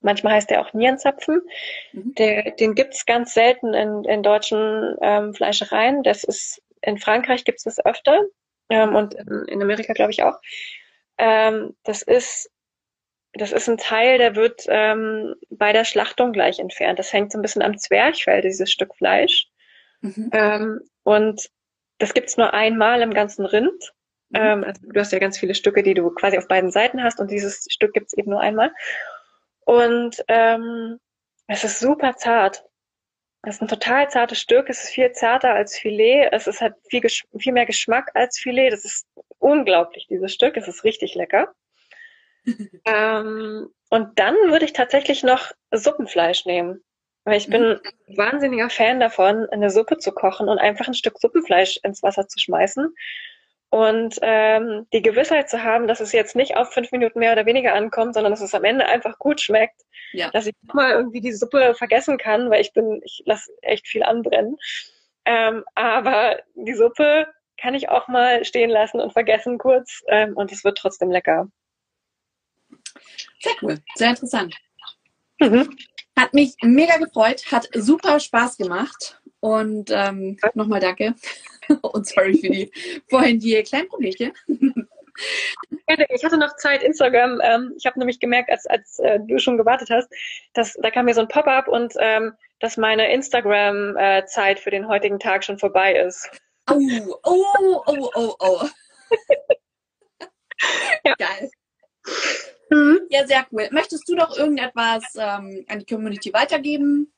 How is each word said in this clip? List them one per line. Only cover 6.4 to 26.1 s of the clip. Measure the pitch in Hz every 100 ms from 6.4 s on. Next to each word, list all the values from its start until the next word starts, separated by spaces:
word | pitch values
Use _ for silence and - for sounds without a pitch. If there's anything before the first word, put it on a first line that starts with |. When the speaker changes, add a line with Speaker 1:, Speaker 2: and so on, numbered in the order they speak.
| - - _ _
Speaker 1:
in | - 202
Frankreich | - 220 247 247
gibt's | - 240
das | - - -
öfter, | - - 320 415 _ _ _ _
ähm, | 220 214 208
und | 208 -
in, | 208 208 -
in | 202
Amerika, | 202 214 220
glaub | 226 214
ich, | 214
auch. | - - - - - - _ _ _ -
Ähm, | 226 220 220 220 226 -
das | - 208
ist, | - 247 247 - - _ _ _ _ _ _ _ _
das | - 208
ist | - -
ein | 226
Teil, | - 220 240 254
der | 233 208
wird, | 226 - -
ähm, | 214 214 220 220 220 214 - -
bei | 220 208
der | 214 226
Schlachtung | 415 - - 247
gleich | 208 180 175
entfernt. | 185 - - 185
Das | 190
hängt | 202 208
so | 214
ein |
bisschen | 214 214
am | 208 208
Zwerchfell, | - 196 254 320 - 202
dieses | 185 190 190
Stück | - 196 -
Fleisch. | 185 - 349 - - _ _ _ _ _
Speaker 2:
Mhm. | 196 202 220
Speaker 1:
Ähm, | 220 214 208 220 220 - _
und | - 214 214 214 - _ _ _ _ _
das | 208
gibt's | - 247 -
nur | 220
einmal | 202 220 226 214 240
im | 233
ganzen | 202 208 208 196
Rind. | 214 277 - - _ _ _ _
Speaker 2:
Mhm. | 214
Speaker 1:
Ähm, | 220 208
also | 190 196 -
du | 202
hast | 202
ja | 190
ganz | 196 196
viele | 185 196
Stücke, | 208 202
die | 196
du | 185 175